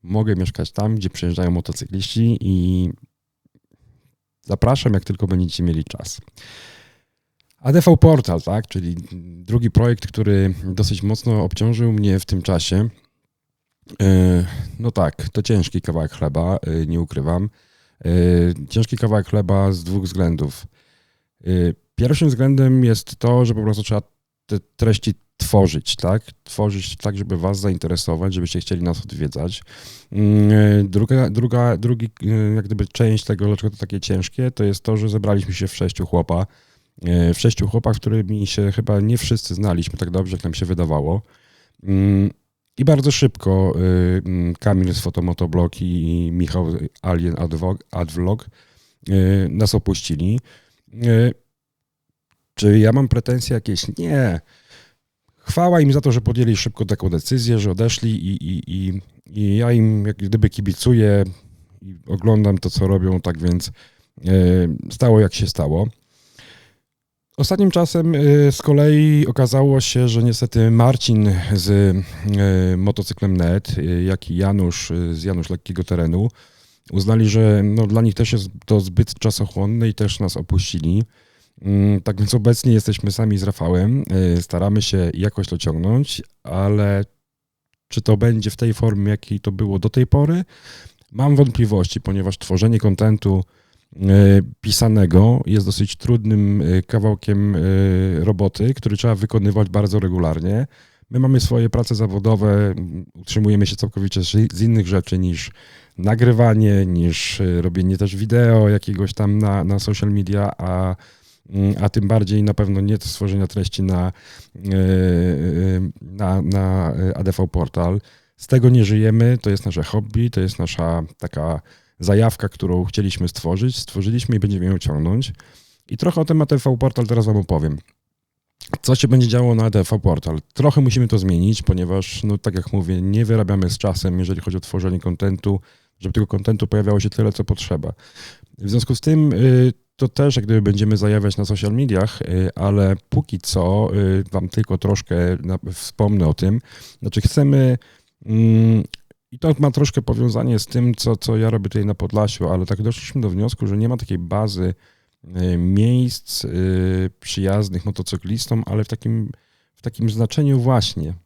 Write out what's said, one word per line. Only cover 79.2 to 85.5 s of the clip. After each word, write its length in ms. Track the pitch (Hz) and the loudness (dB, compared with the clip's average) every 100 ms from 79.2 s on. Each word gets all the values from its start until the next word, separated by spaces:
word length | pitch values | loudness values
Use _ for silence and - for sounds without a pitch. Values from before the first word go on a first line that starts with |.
| 113 - 104 - 101 117 113 | -4 -2 -4 -4 -2 0 -2
i 60 | |
też 260 | 104 104 - | -2 -4 -2
nas 160 | 95 - | -6 -6
opuścili. 640 | 87 90 - - 78 95 113 _ _ _ _ _ | -2 -2 -2 -4 -2 -2 -2 _ _ _ _ _
Mm, 380 | 98 101 101 101 | -2 2 2 2
tak 180 | - 95 | -2 -2
więc 160 | 101 | 0
obecnie 380 | 123 110 117 131 | 2 2 2 4
jesteśmy 400 | 110 107 104 101 | 2 2 -2 -4
sami 260 | 98 110 101 | -2 -2 0
z 40 | |
Rafałem, 600 | 95 - 82 90 101 135 - 92 92 87 | -2 -4 -2 0 0 -2 -2 0 2 0
y, 60 | |
staramy 400 | 85 87 98 104 | -2 -2 0 0
się 280 | - 95 87 | 0 0 -2
jakoś 340 | - 101 - | -2 -4 -4
to 100 | 92 | -6